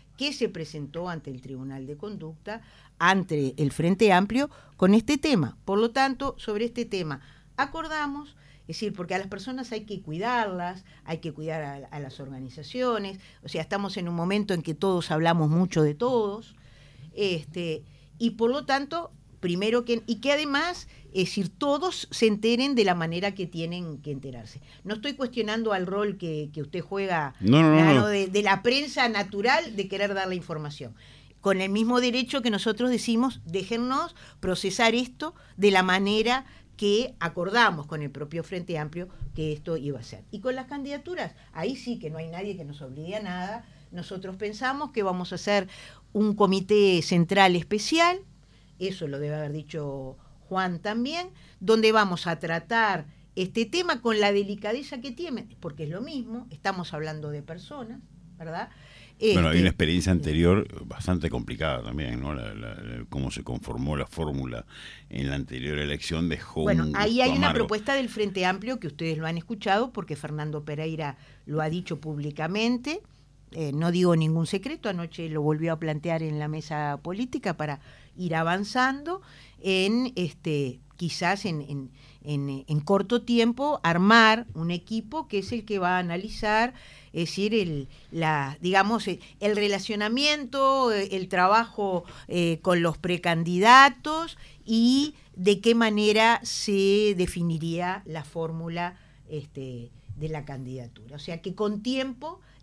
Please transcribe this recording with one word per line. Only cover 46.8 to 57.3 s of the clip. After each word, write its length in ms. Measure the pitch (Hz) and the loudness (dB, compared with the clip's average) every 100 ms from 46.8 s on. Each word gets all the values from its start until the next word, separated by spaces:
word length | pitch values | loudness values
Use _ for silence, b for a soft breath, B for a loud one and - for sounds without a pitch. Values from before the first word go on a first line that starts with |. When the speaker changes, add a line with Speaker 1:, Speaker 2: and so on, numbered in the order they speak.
| 196 180 | 6 6
Speaker 1:
central 520 | 147 175 165 202 190 175 | 4 4 4 8 8 6
especial, 640 | 156 208 208 320 339 370 - - b b b - | 0 -4 0 4 4 2 -6 -20 b b b -8
eso 300 | 190 190 151 | -6 -4 -6
lo 120 | 139 | -4
debe 160 | 147 151 | -4 -4
haber 180 | 147 | -6
dicho 640 | 151 147 165 147 139 131 131 b b - | -8 -8 -8 -8 -8 -10 -14 b b -6
Juan 300 | 185 185 170 | -2 -2 -2
también, 500 | 208 226 254 330 359 b b b | -2 -2 -2 -4 -6 b b b
donde 320 | 185 220 220 | 4 6 8
vamos 340 | 220 202 170 175 | 6 4 2 -2
a 120 | 165 | -4
tratar 640 | 165 165 160 233 220 175 147 B B - | -2 -4 0 2 2 0 -4 B B -6
este 300 | 185 226 226 | -4 -2 0
tema 360 | 349 359 262 | 0 -2 0
con 180 | 233 214 | 0 2
la 140 | 202 | 4
delicadeza 640 | 202 202 208 208 247 285 262 | 2 0 -4 -4 -4 -6 -10
que 120 | 269 | -10
tiene, 360 | 233 339 226 - - | -10 -8 -8 -10 -12
porque 220 | 165 151 | -12 -8
es 60 | 151 | -8
lo 120 | 180 | -8
mismo, 440 | 285 285 226 233 240 | -8 -8 -8 -10 -12
estamos 440 | 147 196 185 175 | -6 -4 -4 -6
hablando 360 | 156 156 156 | -8 -8 -8
de 120 | 151 | -8